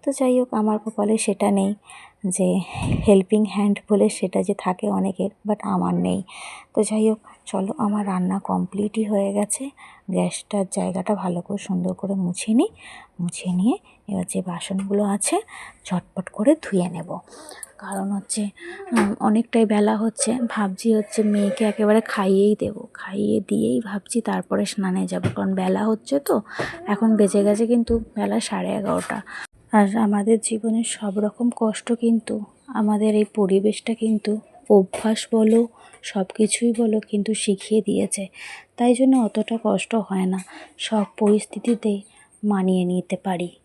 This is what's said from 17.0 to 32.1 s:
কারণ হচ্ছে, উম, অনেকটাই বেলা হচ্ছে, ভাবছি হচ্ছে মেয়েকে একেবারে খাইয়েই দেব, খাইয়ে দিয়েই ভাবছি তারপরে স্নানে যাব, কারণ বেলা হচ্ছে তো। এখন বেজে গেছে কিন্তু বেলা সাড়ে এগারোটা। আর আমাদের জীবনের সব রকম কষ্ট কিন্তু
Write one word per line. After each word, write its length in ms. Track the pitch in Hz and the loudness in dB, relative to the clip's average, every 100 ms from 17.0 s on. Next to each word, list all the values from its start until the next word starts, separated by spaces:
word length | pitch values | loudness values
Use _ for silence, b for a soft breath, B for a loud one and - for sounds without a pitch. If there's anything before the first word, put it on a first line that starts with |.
| 170 180 - B B B B - | -10 -12 -14 B B B B -16
কারণ 340 | 196 196 196 | -10 -6 -4
হচ্ছে, 360 | 202 - - 208 B 339 381 392 | -6 -6 -6 -6 B -16 -14 -2
উম, 220 | 233 202 214 | 0 0 0
অনেকটাই 440 | - 214 226 233 | 2 2 2 2
বেলা 320 | 214 208 208 220 | 2 2 2 2
হচ্ছে, 420 | 220 - - 247 233 | -2 -2 -4 -2 -2
ভাবছি 460 | 220 196 190 226 | -2 -4 -2 0
হচ্ছে 280 | 220 208 - | 2 0 0
মেয়েকে 420 | 214 208 202 - | 2 2 0 0
একেবারে 360 | 214 208 208 220 | -2 2 4 4
খাইয়েই 560 | 214 - 190 196 208 214 | 2 -2 2 4 4 2
দেব, 160 | - 208 - | -2 -6 -16
খাইয়ে 460 | - - 196 208 214 190 | -16 -10 -4 0 0 0
দিয়েই 320 | 208 220 254 | 0 0 0
ভাবছি 400 | 220 202 - 233 | -2 -8 -4 -4
তারপরে 460 | 220 190 - 196 202 | -2 -4 -2 -2 -2
স্নানে 400 | - 185 185 185 | -2 -2 -2 -2
যাব, 160 | 180 180 | -2 -4
কারণ 200 | - 196 | -4 -2
বেলা 300 | 190 185 190 | -2 0 0
হচ্ছে 360 | 214 220 - 277 | 0 -2 -2 -4
তো। 220 | 285 262 B B B B 359 | 0 -2 B B B B -4
এখন 300 | 202 226 214 | 0 2 4
বেজে 280 | 196 202 | 4 4
গেছে 220 | 202 208 226 | 2 2 2
কিন্তু 320 | 240 233 226 | 2 2 -2
বেলা 420 | 226 214 202 220 | -2 -4 -2 -2
সাড়ে 300 | - 196 185 | -2 -4 -4
এগারোটা। 480 | 196 180 170 - 214 - B B _ _ | -4 -2 -2 -4 -10 -10 B B _ _
আর 240 | 214 202 220 | 4 4 2
আমাদের 420 | 214 208 208 226 | 0 0 2 2
জীবনের 420 | - 220 226 226 | 2 -4 -2 -2
সব 340 | 226 - 208 196 | -2 -6 -4 -2
রকম 320 | 214 - 240 - | -2 0 -2 0
কষ্ট 360 | 220 208 - | -2 -2 -4
কিন্তু 520 | 233 233 | 0 2